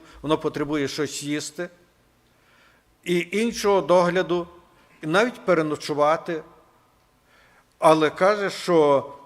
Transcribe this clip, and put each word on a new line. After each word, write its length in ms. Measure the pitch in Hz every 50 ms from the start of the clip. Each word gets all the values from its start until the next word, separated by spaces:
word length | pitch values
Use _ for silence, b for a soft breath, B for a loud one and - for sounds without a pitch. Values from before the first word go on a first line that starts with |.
| - B B B
воно 160 | B 147 156 151
потребує 500 | 156 151 - 143 151 143 156 151 139 135
щось 340 | - - 143 131 - -
їсти. 460 | 143 147 147 151 - - - 175 175 175 - _ _ _ _ _ _ _ _ _ _ _ b b b b b b b b b b b b b _ -
І 240 | 180 175 175 165 170
іншого 480 | 190 202 226 233 - - - 202 202 185
догляду, 680 | 156 151 175 185 175 175 170 185 175 156 175 175 170 - - - _ _ _ b b b b b
і 40 | b
навіть 380 | 156 165 196 233 247 240 - -
переночувати. 1000 | 190 175 160 156 151 147 143 - - 151 143 147 151 160 165 - - 170 151 - - - _ _ _ _ _ _ _ _ _ _ _ _ _ _ b b b b b b b b b b -
Але 320 | - 156 160 156 156 147
каже, 400 | - - 185 196 214 202 202 180
що 600 | - - - 185 175 160 147 147 139 131 - - - - -